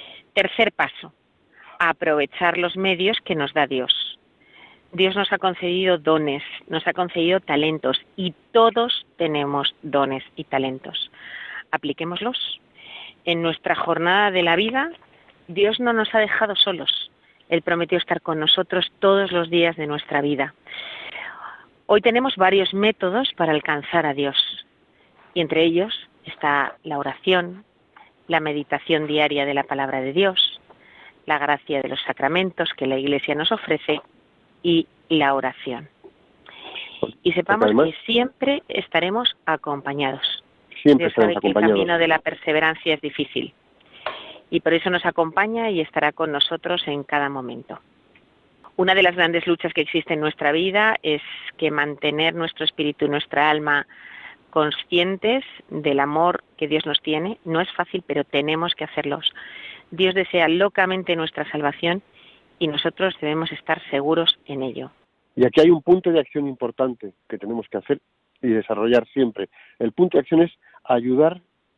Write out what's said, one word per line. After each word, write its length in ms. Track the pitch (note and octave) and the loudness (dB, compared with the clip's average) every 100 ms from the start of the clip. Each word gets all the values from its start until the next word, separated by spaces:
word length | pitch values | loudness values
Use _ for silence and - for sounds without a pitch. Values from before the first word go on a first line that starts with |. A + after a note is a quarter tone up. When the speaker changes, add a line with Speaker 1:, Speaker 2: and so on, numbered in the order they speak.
| - - _ | -20 -20 _
Speaker 1:
Tercer 400 | - F#3+ - G#3+ | -2 0 2 0
paso, 400 | - C#3+ - D#3+ _ _ _ _ _ - - | 0 -4 -6 -20 _ _ _ _ _ -12 -2
aprovechar 760 | E3+ D#3+ E3 D3+ C#3+ - F3 E3+ | 0 0 0 0 0 0 0 0
los 200 | F3 F#3 | -2 0
medios 420 | F#3+ F3 F#3 A3+ | 0 2 0 -2
que 100 | - | -2
nos 180 | D#3+ C#3 | -2 -2
da 140 | D#3 C3+ | 0 0
Dios. 520 | C3+ B2+ - - - _ _ _ - - _ _ | -2 -2 -2 -4 -12 _ _ _ -20 -20 _ _
Dios 240 | F3+ F#3+ F#3+ | 0 0 0
nos 140 | F#3+ | -2
ha 60 | G3 | -2
concedido 600 | F#3+ F3 F3 F3+ F#3 F3 | -2 -2 -4 0 2 2
dones, 440 | D3 D#3+ D3+ C#3 - - - | 2 2 0 -4 -8 -14 -8
nos 180 | D#3+ F3 | -4 -2
ha 80 | |
concedido 460 | E3+ F3+ F3 E3 F#3 | -2 -2 0 0 0
talentos, 600 | - D3 D#3 D#3 C3 C3+ - - | 2 0 2 0 -2 -2 -6 -6
y 160 | F3+ - _ | -6 -6 _
todos 520 | A3+ A3+ A3+ A#3+ - - - | 4 4 4 -2 -4 -8 -4
tenemos 580 | E3 D3+ C#3 C#3+ C3+ - | -2 0 -2 -2 -2 -6
dones 400 | D#3 C#3 C#3 C3+ - - | -2 0 0 -2 -10 -14
y 80 | |
talentos. 680 | D3+ C3+ C3+ C3 - - - - - - - - - | -4 -2 -2 -6 -10 -10 -10 -14 -18 -16 -14 -14 -6
Apliquémoslos. 880 | D#3 D3 C#3+ E3 F3 A3 B3+ - - _ - - - - - | -4 -4 -6 -6 -6 -6 -6 -8 -10 _ -20 -20 -20 -20 -10
En 180 | - E3+ | -2 0
nuestra 320 | E3 D#3 F#3 | 0 -2 -2
jornada 560 | E3 - E3+ E3+ F#3+ G#3 | -2 0 0 2 2 2
de 120 | F#3 | 2
la 140 | F3 E3+ | 2 2
vida, 340 | G#3+ C4 D#4+ E4+ _ _ _ _ - | 0 -2 -4 -8 _ _ _ _ -8
Dios 320 | E3+ G3+ A3+ | 0 0 2
no 120 | A#3+ | 0
nos 220 | A3+ G#3+ | 0 2
ha 60 | A3 | 2
dejado 340 | G#3+ - G#3+ | 0 0 -2
solos. 560 | F#3+ G3+ F3 F3+ E3 - _ _ _ - | 0 0 0 -4 -6 -8 _ _ _ -2
Él 140 | E3 | 0
prometió 360 | F3 E3+ E3+ F3 | 0 0 0 -2
estar 240 | - E3+ | -2 -4
con 160 | - D#3 | -2 -2
nosotros 520 | D#3 - F#3 F#3 E3+ - | 2 2 2 -2 -4 0
todos 320 | G3 G3 G3 | 4 4 2
los 180 | F3 E3 | 0 2
días 260 | F3 E3+ E3 | 2 2 0
de 100 | D3+ | -6
nuestra 360 | D3 - C#3+ | -6 -4 -2
vida. 320 | C#3+ C#3 C#3 - - - - - - - - - - - - _ - | 0 -2 -4 -8 -20 -16 -14 -16 -14 -14 -14 -16 -18 -18 -20 _ 2
Hoy 140 | G#3 | 4
tenemos 360 | A#3 A#3 C4+ G#3+ | 4 6 4 6
varios 360 | F#3 G3 F#3 | 4 4 2
métodos 600 | F#3+ G#3+ A3 F#3 G#3 C4 | 2 2 2 0 0 -2
para 180 | - D#3+ | -2 0
alcanzar 540 | D3+ - D3 C#3 E3+ D#3 | 0 0 -4 0 0 0
a 80 | |
Dios. 220 | C#3 C#3 C3+ - - - _ _ _ _ _ _ | 0 -2 0 -2 -4 -18 _ _ _ _ _ _
Y 60 | F3+ | -4
entre 240 | D3+ D3+ | 0 2
ellos 300 | E3 E3+ G#3 - - _ | 2 2 -2 -6 -14 _
está 520 | - - C#3+ C#3+ C3+ - | -20 -4 0 0 -2 -6
la 160 | D#3+ C#3+ | -8 -6
oración, 680 | C#3 - - F#3 F3 F#3+ - _ _ - - _ - | -6 -4 0 0 0 -10 -20 _ _ -20 -20 _ -4
la 140 | E3 | -2
meditación 640 | D#3 D3 C#3+ C#3+ - D#3+ D3+ | -2 -4 -4 -4 0 -2 0
diaria 400 | D3+ D3+ C#3+ C#3 | 0 0 0 -2
de 80 | |
la 100 | C#3+ | -2
palabra 360 | C#3 C#3 C3+ C3+ | -2 -4 -4 -4
de 120 | C3 | -2
Dios, 480 | D#3 G3 F#3 - - _ - - - - _ - | 0 2 2 0 -2 _ -20 -20 -20 -20 _ -4
la 120 | D3 | -2
gracia 420 | C#3+ C#3+ - C#3 | 0 -2 -2 -4
de 60 | C3 | -4
los 120 | C3+ | -6
sacramentos 680 | - - C#3 F3 F#3+ - D#3+ - | -6 -4 0 0 -2 -2 -6 -4
que 100 | C3 | -2
la 120 | C3+ | -2
Iglesia 360 | C#3 C#3+ - | 0 -2 -2
nos 180 | D3 D#3+ | -2 -2
ofrece 480 | A3 - D#3 - D3+ - _ _ _ _ _ | -2 -2 -4 -2 -4 -4 _ _ _ _ _
y 240 | F3 E3 D#3+ _ - | 0 2 0 _ -2
la 260 | D#3+ C#3+ | 2 2
oración. 540 | C#3 C3 - C3 B2+ D3+ _ - _ _ _ - - - - - - - - | 0 -2 -6 -10 -10 -12 _ -20 _ _ _ -20 -20 -16 -16 -14 -8 -8 -2
Y 100 | F3+ | -2
sepamos 340 | F3 E3+ G#3+ G#3+ | 0 0 2 4
Speaker 2:
Además, 220 | A2+ D#3+ | 4 2
Speaker 1:
que 220 | - - | 0 -2
siempre 500 | A#3 B3+ - C4+ C#4+ - | 0 0 -2 -2 -2 -4
estaremos 680 | - - - F3 A3 B3 - - | -8 -2 -2 0 0 -2 -4 -4
acompañados. 960 | D#3 D#3 C#3+ C#3+ C#3+ C3+ C3 - - _ _ _ - | -4 -4 -6 -4 -2 -2 -2 -6 -6 _ _ _ 2
Speaker 2:
siempre 240 | D3 C3+ D#3 | 6 6 4
Speaker 1:
Dios 80 | |
sabe 180 | - G#3+ | 2 2
Speaker 2:
estaremos 60 | G2+ | 2
Speaker 1:
que 60 | G3+ | 2
el 60 | |
Speaker 2:
acompañados. 240 | G2+ G#3+ G3+ | 4 4 4
Speaker 1:
camino 220 | F3 E3+ | 4 2
de 100 | E3 | 2
la 100 | D#3 | 2
perseverancia 760 | D#3+ D#3+ - D#3 D#3+ D#3+ E3 | 0 -6 0 2 2 0 -2
es 60 | D#3 | -2
difícil 540 | D3 - C#3 B2+ - _ _ _ _ - - - - - - | -4 -6 -6 -6 -8 _ _ _ _ -12 -12 -12 -16 -20 -6
y 100 | E3 | -2
por 120 | D#3+ | 0
eso 180 | E3 F#3 | 0 0
nos 140 | F3 | -2
acompaña 640 | F3 E3 E3 F3 G#3 A3+ A3+ | -2 0 -2 0 -2 -2 -2
y 100 | F3+ | -2
estará 320 | D#3 D#3+ D3+ | -2 0 -2
con 200 | - D#3+ | -2 -2
nosotros 500 | C#3+ - E3 F3 F3 D3+ | 0 -2 -4 -4 -4 -4
en 180 | C#3+ | -6
cada 240 | C3+ D3 C#3 | -2 -2 -2
momento. 500 | C#3 B2 A#2+ - - _ _ _ _ _ _ _ _ - - | -4 -8 -12 -14 -18 _ _ _ _ _ _ _ _ -10 -2
Una 180 | F#3 | 2
de 80 | F#3+ | 6
las 140 | F3+ F3 | 4 4
grandes 300 | E3+ E3+ E3+ | 2 2 0
luchas 260 | E3+ E3 | 0 -2
que 80 | E3 | -2
existe 340 | D3 E3 - | -2 -2 -2
en 60 | D#3+ | -2
nuestra 320 | D3+ - D3 | -2 0 0
vida 440 | D#3+ F#3 G3+ G#3+ - | 2 2 2 2 0
es 200 | - D3 - - - - | -2 -4 -6 -16 -14 -4
que 140 | D#3 | -2
mantener 640 | D3 D3 C#3+ D3+ D3 E3 | 0 -2 -2 -2 0 0
nuestro 300 | E3+ E3 - | 0 -6 -4
espíritu 400 | D#3 - D3 C#3+ | -6 -2 -4 0
y 40 | D3 | 0
nuestra 420 | C#3+ - C#3+ D3+ | -2 -2 0 2
alma 360 | D3+ D3+ C#3+ - - - - - - _ | 2 0 -2 -2 -16 -20 -20 -20 -20 _
conscientes 960 | D#3+ D3+ - - F3 F3+ G3 G#3+ C4 - - - | 0 0 -2 -2 0 0 0 0 -2 -4 -20 -12
del 320 | D#3+ D3 C#3 | -4 0 2
amor 440 | C#3+ D#3 E3+ F3+ - - | 2 2 2 0 -6 -8
que 120 | D3+ | -2
Dios 180 | D3+ D3+ | -2 0
nos 160 | D3 | -4
tiene. 360 | - D3+ F#3 A3 | -2 -4 -4 -6
No 160 | E3+ D#3+ | -4 -2
es 100 | F#3 | -2
fácil, 300 | - F3 F3+ - | -4 -4 -4 -4
pero 180 | D3 | -4
tenemos 500 | C#3+ C#3+ D3 D#3+ E3+ | 0 -2 0 -2 -2
que 100 | - | -4
hacerlos. 480 | D#3 - C#3+ C#3+ - - - - - - - | -6 -6 -4 -4 -4 -6 -18 -18 -18 -20 -10
Dios 240 | E3+ F#3 | 0 2
desea 340 | F#3 F3+ F3+ D#3+ | 2 0 2 2
locamente 680 | E3+ G3+ - F#3 F#3+ F3+ E3 | 4 2 2 0 0 -2 -2
nuestra 340 | D#3+ - D3+ | -2 -6 -6
salvación 520 | D3+ C#3+ C#3+ E3+ F#3 _ _ - _ _ - | -4 -4 -2 -2 -2 _ _ -20 _ _ -4
y 100 | D#3+ | -4
nosotros 460 | D3 E3+ - F#3 - | -2 -4 -2 -2 -2
debemos 300 | D3+ D#3 D#3+ | -4 -2 -4
estar 300 | D3+ - D#3+ - | -8 -4 -4 -2
seguros 480 | C#3 C#3+ D#3+ E3 - - | -2 2 2 2 -2 -6
en 160 | C#3 | -6
ello. 280 | C3 A#2 C3 _ _ _ _ | -6 -8 -14 _ _ _ _
Speaker 2:
Y 100 | - | 2
aquí 160 | B2 D#3 | 4 8
hay 100 | E3 | 8
un 120 | D#3+ | 8
punto 280 | E3+ F#3 F3+ | 6 4 4
de 100 | E3 | 2
acción 260 | - D3 C#3+ | 2 -2 -4
importante 640 | C3 A#2+ - C3 A#2 G2+ - - | -4 -6 -2 -2 -2 -12 -16 -12
que 100 | G#2+ | -10
tenemos 300 | G2+ A#2 - | -6 -6 -6
que 100 | G2+ | -6
hacer 220 | - D3 _ _ _ - | -2 -4 _ _ _ -6
y 80 | B2+ | 0
desarrollar 580 | A2 G#2 G#2 A#2 A#2+ A2+ | 0 0 0 4 2 2
siempre. 400 | C3+ A#2+ G#2 G2 - - - | 0 0 0 -8 -10 -18 -6
El 140 | A#2 | -2
punto 240 | - F3+ E3 | 2 4 4
de 60 | |
acción 200 | C3+ E3 | 4 4
es 100 | E3+ _ _ - | 4 _ _ -10
ayudar 560 | - A#2+ B2 B2+ D#3 F3+ _ _ _ | 0 0 2 4 4 2 _ _ _